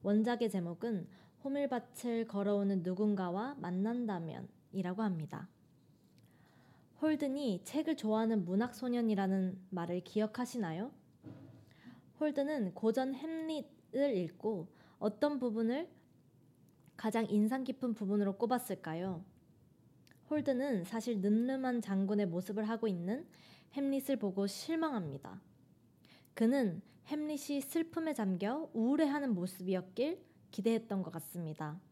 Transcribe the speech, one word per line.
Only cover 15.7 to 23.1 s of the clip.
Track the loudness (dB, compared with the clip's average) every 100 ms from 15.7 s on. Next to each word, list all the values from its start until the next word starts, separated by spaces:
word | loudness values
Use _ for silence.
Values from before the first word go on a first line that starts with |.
| 0 -4 -12 -20 -20 _ -20 -20 _ -20 _ -20 -4
가장 | -2 0 2
인상 | 4 4 2
깊은 | -2 -2 -2
부분으로 | -2 0 2 2 0
꼽았을까요? | 0 0 -2 -6 -4 -4 -4 -6 -10 -20 _ -20 -20 _ -20 -20 -20 -20 -4
홀든은 | -2 2 0 2 0 -2
사실 | -4 -2 0
늠름한 | 4 4 4 0 0 -2
장군의 | 0 0 2 2 2
모습을 | 0 -2 -2 -2
하고 | 0 0
있는 | 0 -2